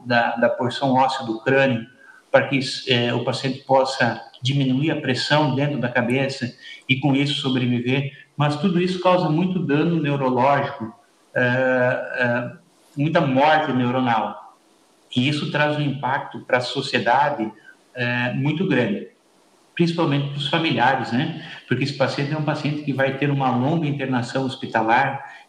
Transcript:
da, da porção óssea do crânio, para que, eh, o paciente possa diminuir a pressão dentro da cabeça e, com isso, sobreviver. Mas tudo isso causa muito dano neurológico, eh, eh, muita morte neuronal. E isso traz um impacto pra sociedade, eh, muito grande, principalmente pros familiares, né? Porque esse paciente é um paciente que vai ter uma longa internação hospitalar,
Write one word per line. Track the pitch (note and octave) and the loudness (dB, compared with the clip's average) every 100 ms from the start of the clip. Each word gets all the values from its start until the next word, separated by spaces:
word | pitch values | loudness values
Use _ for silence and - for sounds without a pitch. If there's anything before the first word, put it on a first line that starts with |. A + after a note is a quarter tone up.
da, | A#2+ A#2+ A#2 A#2+ | 0 2 2 2
da | A#2+ | 0
porção | - B2 - C#3 B2+ | 0 -4 -2 2 2
óssea | C3+ - A2+ | 2 0 -6
do | A2 | -4
crânio, | C3 C3+ C3+ A#2 A2 - - - - | 2 4 4 0 -6 -18 -20 -20 2
para | B2+ A#2+ | 2 4
que, | C3+ - - - | -2 -2 -6 0
eh, | A#2+ A#2+ | 0 2
o | B2 | -2
paciente | C3 B2 C3+ A#2+ | -2 -4 -4 -6
possa | - C3 C3 - A#2+ A2+ - - | 2 4 4 2 0 -2 -12 -6
diminuir | B2+ C#3 C3 C3 D#3 | -2 0 2 2 0
a | D3+ | -2
pressão | C3 B2 - D3 C#3+ | -2 -2 2 2 4
dentro | B2 C#3+ A2+ | 0 -2 -2
da | A#2+ | -2
cabeça | B2+ A2+ C3+ C3 - A#2 - - - - | 0 0 0 -2 -4 -8 -8 -20 -12 -2
e, | C3 | 0
com | C#3+ C3+ | 2 2
isso, | C#3+ - | 0 -2
sobreviver. | C3+ B2+ B2 A#2+ A#2+ C#3 C#3 - - - | -2 0 0 0 0 -2 -2 -10 -12 -2
Mas | D3 D3 | 0 2
tudo | G3 F3 | 0 0
isso | F#3 - | 0 2
causa | F#3 F3+ D#3 | 2 4 2
muito | D#3 F#3 F3+ | 2 0 0
dano | C3+ D3 E3+ E3 | 0 2 2 0
neurológico, | C#3+ C#3 C3 B2 C3+ C#3 - - A2 - _ _ _ B2+ | 0 0 0 2 2 2 0 -6 -12 -14 _ _ _ -2
eh, | B2 B2 C3 B2+ B2 C3 - B2+ | 0 2 2 2 2 0 -6 -4
eh, | B2 B2 B2 - _ _ _ C#3+ | -2 -2 -4 -12 _ _ _ -4
muita | D#3 E3+ | 0 2
morte | C#3+ C3 D3+ D3+ D3 | 2 4 4 4 2
neuronal. | B2+ B2 B2+ B2 A2+ G#2 - - _ _ _ _ _ - | 0 0 0 2 0 -2 -8 -18 _ _ _ _ _ -6
E | B2+ C3+ | -2 0
isso | D3 - | 0 -2
traz | D3 D3 D3 | 0 0 0
um | |
impacto | C#3+ - B2 C#3+ - - - | -2 -2 -4 -4 -6 -12 -2
pra | B2 | -2
sociedade, | - C#3 C3 B2 G#2+ B2+ D3 C#3+ G#2+ - - - _ | -2 -6 -2 -2 2 2 2 0 -6 -8 -20 -20 _
eh, | B2+ A#2+ A#2+ B2 | -6 -4 -2 -2
muito | C3+ C#3+ E3 F#3 | -2 -2 0 0
grande, | B2+ G#2+ G2+ - _ _ _ _ _ _ - | 0 0 -4 -8 _ _ _ _ _ _ 0
principalmente | E3+ E3+ D3 C#3+ C#3 | 0 2 0 0 -2
pros | - - | -6 -2
familiares, | E3+ D#3+ B2 B2+ C#3 - | 0 0 2 2 2 0
né? | A#2+ D#3+ - - - - | -2 -2 -6 -12 -12 -4
Porque | - | -2
esse | - - | -2 -2
paciente | F3 - C#3 | -2 -2 -4
é | D#3 | -2
um | D3+ | -2
paciente | C#3+ D3 D3 | -2 -2 -4
que | - | -4
vai | B2+ C3+ C3 | -2 -2 0
ter | D3 | 0
uma | C#3 B2+ | 0 0
longa | A#2+ C3+ E3+ D3 | 0 0 0 -2
internação | C#3 C3 B2+ A#2+ C3+ C3 | -2 -2 -2 -2 -4 -4
hospitalar, | - C3 A2+ A2 B2 C3+ C3 - - | -6 -4 0 4 2 2 -4 -12 -20